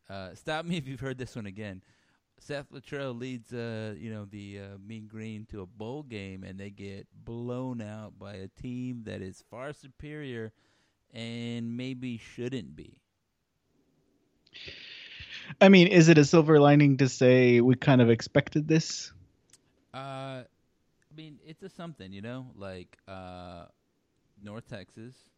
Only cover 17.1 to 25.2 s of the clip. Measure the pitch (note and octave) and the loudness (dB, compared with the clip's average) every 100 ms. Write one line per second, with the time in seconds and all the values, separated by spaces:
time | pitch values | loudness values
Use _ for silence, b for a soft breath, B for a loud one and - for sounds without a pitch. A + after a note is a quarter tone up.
17.1 | - B2+ B2+ B2+ A#2+ A#2+ B2+ - B2+ A#2 | 4 6 8 6 6 4 2 4 6 6
18.1 | A#2 - C#3+ - D#3 D3+ D#3+ - - - | 4 2 0 0 -6 0 -2 -2 -12 -14
19.1 | _ _ _ _ _ _ _ _ B2+ C3+ | _ _ _ _ _ _ _ _ -18 -14
20.1 | C3+ C3+ C3 A#2 _ _ _ _ _ _ | -12 -12 -14 -16 _ _ _ _ _ _
21.1 | D3+ D#3 C#3 D#3 D#3+ F#3+ - E3+ D3+ F#2+ | -20 -20 -20 -20 -20 -20 -16 -16 -14 -16
22.1 | G2 A2 B2+ B2+ G2+ G2 F#2 F2+ _ - | -14 -12 -12 -14 -16 -14 -14 -18 _ -18
23.1 | F#2+ F#2 F2+ F2+ F2 E2 _ _ _ _ | -16 -16 -16 -16 -18 -20 _ _ _ _
24.1 | _ _ _ G#2 G#2+ _ A2 F#2 - A2+ | _ _ _ -18 -18 _ -20 -18 -20 -20
25.1 | C3 | _